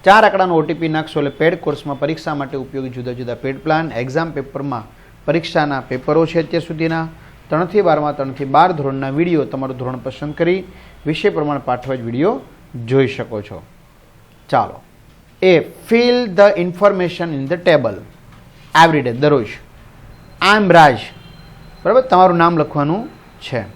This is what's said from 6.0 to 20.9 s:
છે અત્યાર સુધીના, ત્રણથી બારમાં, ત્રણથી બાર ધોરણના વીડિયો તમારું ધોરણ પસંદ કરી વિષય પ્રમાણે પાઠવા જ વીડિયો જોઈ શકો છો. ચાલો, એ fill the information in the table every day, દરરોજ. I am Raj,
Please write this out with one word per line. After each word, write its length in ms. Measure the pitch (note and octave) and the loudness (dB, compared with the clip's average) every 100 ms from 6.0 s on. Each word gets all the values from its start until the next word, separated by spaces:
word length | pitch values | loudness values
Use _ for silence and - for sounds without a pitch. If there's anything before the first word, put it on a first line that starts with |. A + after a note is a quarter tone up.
| C#3 D3+ D#3+ | 0 0 2
છે 140 | E3+ | -2
અત્યાર 240 | D#3 E3+ | -2 -6
સુધીના, 440 | - D#3+ D#3+ E3 E3 - - - - | -6 -6 -4 -4 -8 -14 -20 -20 -4
ત્રણથી 320 | D#3 F3 G3+ | -4 0 2
બારમાં, 340 | F3 D3+ D3 C#3+ | 2 2 0 -4
ત્રણથી 280 | C3+ B2+ C#3 | -6 -6 0
બાર 260 | C#3+ F3+ | 4 4
ધોરણના 380 | D#3+ C#3 C3+ C3+ | 2 -4 -4 -4
વીડિયો 360 | C#3 F3 D#3+ C3+ | -2 0 0 -2
તમારું 320 | C3+ C3+ B2 | -6 -8 -8
ધોરણ 180 | B2+ B2+ | -8 -8
પસંદ 380 | B2+ B2+ D3 | -10 -10 -10
કરી 300 | D3 E3+ F#3+ - - - - D3 | -2 -2 -2 -6 -20 -20 -10 -6
વિષય 240 | D#3+ G3+ | -2 -2
પ્રમાણે 320 | E3 D3+ C#3+ B2 | -2 -4 -4 -4
પાઠવા 300 | B2 C3+ C3 | -6 -4 -8
જ 60 | |
વીડિયો 400 | A#2 A#2+ F3+ C4 - - - B2 A#2 | -6 -2 -2 -2 -10 -20 -18 -14 0
જોઈ 220 | C3+ B2+ | 2 2
શકો 340 | - A#2 A2 | -2 -8 -10
છો. 200 | G2 F2+ - - - _ _ _ _ _ - | -10 -18 -20 -20 -20 _ _ _ _ _ -2
ચાલો, 320 | C3 F#2+ F#2 - _ - _ _ _ | -2 -2 -8 -20 _ -20 _ _ _
એ 180 | F#3 E3 | 4 4
fill 680 | - - - A3+ A#3+ B3 A#3+ F3+ | 0 -14 0 2 2 2 0 4
the 120 | G3+ G3 | 4 4
information 760 | F3 F3 G3+ F#3+ F3+ F3 E3+ | -4 2 0 2 -4 -4 -6
in 120 | C#3+ C3+ | -6 -4
the 100 | F3 | -2
table 400 | F3+ D3+ A#2+ F#2+ - - - - - - - D#3 E3 | 2 2 2 -8 -16 -20 -20 -20 -20 -20 0 4 6
every 160 | D3+ | 4
day, 120 | B2 | -2
દરરોજ. 320 | A#2+ D3 C#3+ G#2+ - - - - - - - - - | 0 2 2 0 -12 -20 -20 -20 -20 -20 -20 -20 -2
I 160 | F3+ G#3+ | 2 4
am 140 | G3 | 6
Raj, 260 | F3 D3+ | 8 8